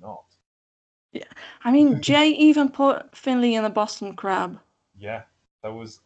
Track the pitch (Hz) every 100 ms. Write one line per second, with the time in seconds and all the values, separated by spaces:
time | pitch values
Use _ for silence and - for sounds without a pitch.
0 | 95 87 - _ _ _ _ _ _ _
1 | _ - - - - - 240 277 294 240
2 | - 294 311 285 302 302 277 - 277 -
3 | - - 269 247 240 226 214 214 214 -
4 | 202 185 196 185 180 175 _ _ _ 98
5 | 104 110 - _ _ _ 107 113 113 -